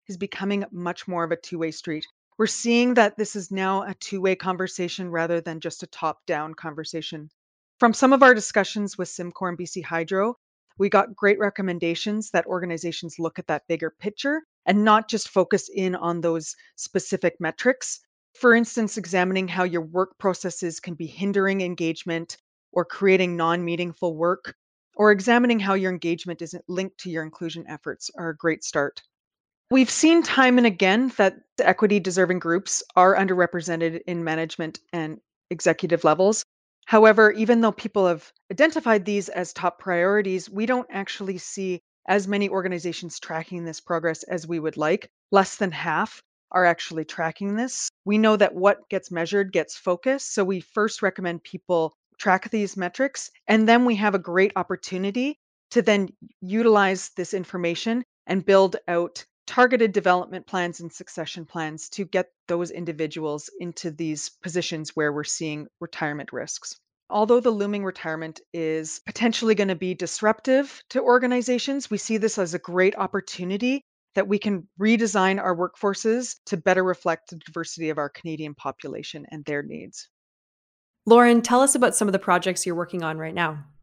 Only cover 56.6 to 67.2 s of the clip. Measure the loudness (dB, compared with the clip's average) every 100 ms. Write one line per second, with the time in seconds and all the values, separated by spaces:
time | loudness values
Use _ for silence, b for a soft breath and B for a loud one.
56.6 | 6 6 4 0 -6 -8 -6 -6 -6 -4
57.6 | -2 -2 -2 -2 -4 _ -4 -2 4 6
58.6 | 6 2 -2 -2 -4 -8 -20 _ -4 4
59.6 | 4 6 2 2 2 2 0 -12 -6 -4
60.6 | -4 -6 -14 -16 -16 -10 -10 -10 -12 -8
61.6 | -8 -8 -14 -10 -4 -2 -2 _ -6 -4
62.6 | -4 -6 -8 -6 -6 -4 -6 -6 -10 -12
63.6 | -12 -8 -10 -6 -6 -6 -10 -12 -6 -6
64.6 | -4 -8 -8 -2 -2 -2 -6 -6 -6 -8
65.6 | -12 _ -16 -6 -6 -6 -10 -10 -10 -12
66.6 | -14 -18 _ _ _ 0